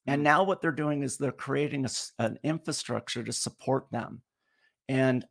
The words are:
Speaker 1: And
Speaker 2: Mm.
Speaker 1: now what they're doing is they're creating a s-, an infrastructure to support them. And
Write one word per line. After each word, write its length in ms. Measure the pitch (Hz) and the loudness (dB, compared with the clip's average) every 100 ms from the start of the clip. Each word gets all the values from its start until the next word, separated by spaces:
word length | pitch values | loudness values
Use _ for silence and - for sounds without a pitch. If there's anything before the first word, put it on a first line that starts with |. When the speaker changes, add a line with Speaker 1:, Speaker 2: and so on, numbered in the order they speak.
| - | -2
Speaker 1:
And 140 | 143 | 2
Speaker 2:
Mm. 20 | |
Speaker 1:
now 200 | 147 151 | 6 6
what 180 | 190 185 | 4 2
they're 100 | 165 | -2
doing 320 | 147 151 147 | -2 0 0
is 120 | 139 - | -2 -2
they're 160 | 139 | -4
creating 520 | 123 - 139 147 143 | -4 -2 0 0 -2
a 20 | 131 | -4
s-, 280 | - - - | -4 -6 -2
an 220 | 113 - | -2 -2
infrastructure 840 | 147 160 - 151 - 117 - - | -4 -4 -4 -6 -4 -6 -4 -6
to 80 | 113 | -6
support 600 | 107 - - - 135 - | -4 -6 -6 0 0 0
them. 320 | 120 110 117 - _ _ _ _ _ - | -6 -6 -10 -18 _ _ _ _ _ -2
And 340 | 131 131 127 - | 2 4 2 0